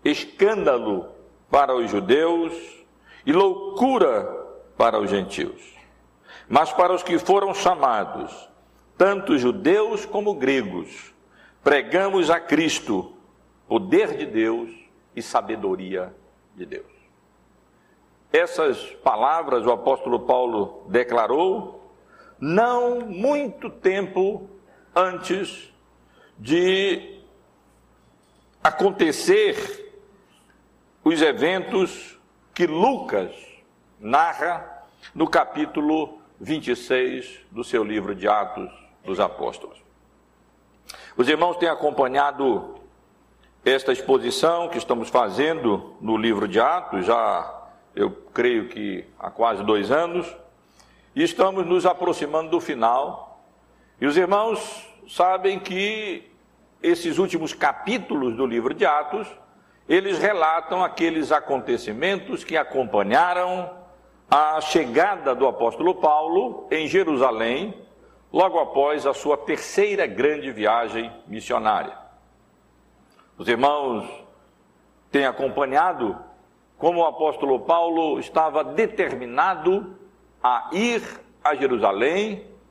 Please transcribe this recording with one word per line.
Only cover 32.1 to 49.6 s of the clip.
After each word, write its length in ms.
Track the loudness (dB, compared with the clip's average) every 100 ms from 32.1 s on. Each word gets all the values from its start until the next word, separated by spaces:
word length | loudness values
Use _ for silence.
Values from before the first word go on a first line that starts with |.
| -20 _ _ _
que 140 | -2 -2
Lucas 680 | 2 0 0 -2 -2 -4 -10 -20 -20 _ _ _ _
narra 840 | 0 2 2 0 -4 -4 -10 -20 -20 _ -20
no 140 | -4 0
capítulo 920 | 2 0 -2 -4 -2 0 0 -2 -10 _ _
vinte 320 | -6 -6 -2
e 20 |
seis 640 | -4 0 0 0 -4 -12 -18 _
do 140 | -12
seu 220 | -2 0
livro 280 | 0 -2 -4
de 140 | -2 2
Atos 420 | 2 0 -6 -12 -14 -20 _
dos 160 | -8 0
Apóstolos. 600 | 0 0 -6 -8 -16 -20 _ _ _ _ _ _ _ _ _ _ _ -20 -20 -2
Os 120 | 0
irmãos 280 | 2 2 0
têm 100 | -2
acompanhado 1040 | 0 -2 0 0 2 0 0 0 0 -4 -18 -20 _ _ _ _ _ _ _
esta 280 | 0 0 0
exposição 760 | -2 2 2 2 0 0 0 -2
que 100 | -6
estamos 300 | -4 -4 0
fazendo 840 | 0 0 0 -2 0 0 -2 -4 -12
no 160 | -2 0
livro 320 | 2 0 0
de 100 | 2
Atos, 480 | 2 2 -4 -4 0
já 640 | 2 2 -2 -6 -14 -20 -20 _
eu 160 | -4 -4 -4 -12
creio 340 | 0 0 0 -4
que 360 | -10 -10 -10 -12 _
há 140 | -14
quase 320 | -2 0 0